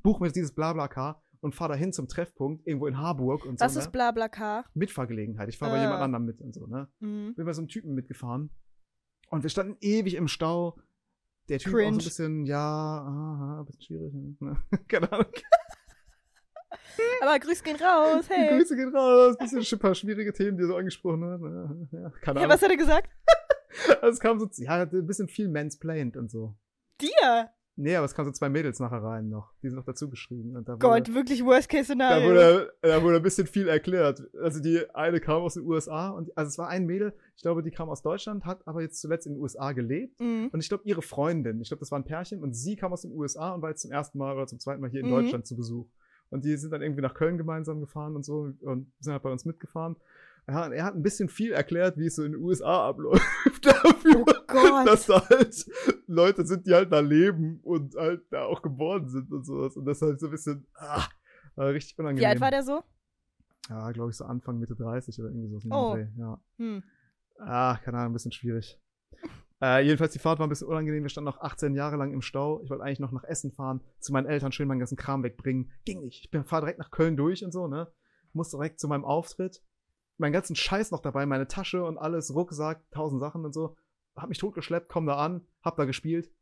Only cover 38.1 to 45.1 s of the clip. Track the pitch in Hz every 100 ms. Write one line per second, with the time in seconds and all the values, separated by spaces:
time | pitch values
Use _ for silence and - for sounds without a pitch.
38.1 | 190 - 208 170 185 - 160 160 156 156
39.1 | 165 147 143 135 - 139 127 117 147 262
40.1 | _ 233 226 233 165 156 202 208 170 -
41.1 | - 151 170 120 113 117 151 135 143 131
42.1 | 160 180 202 147 117 147 208 185 180 -
43.1 | 151 147 - 165 180 156 151 - 143 143
44.1 | 139 135 135 135 120 - 139 131 135 240